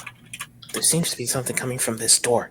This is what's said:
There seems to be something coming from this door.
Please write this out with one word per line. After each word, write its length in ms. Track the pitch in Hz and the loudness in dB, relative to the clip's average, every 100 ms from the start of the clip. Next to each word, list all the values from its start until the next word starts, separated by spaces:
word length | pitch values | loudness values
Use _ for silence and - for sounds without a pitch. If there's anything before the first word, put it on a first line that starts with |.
| - - - - - - - | -16 -18 -18 -16 -16 -16 -10
There 100 | - | -2
seems 280 | - 165 165 | 2 2 0
to 60 | - | -2
be 100 | 123 | -2
something 300 | 135 127 120 | -2 -2 -2
coming 220 | 127 123 | -4 -2
from 180 | - 113 | -2 -2
this 220 | 113 - | 4 4
door. 320 | - 117 - | 4 2 2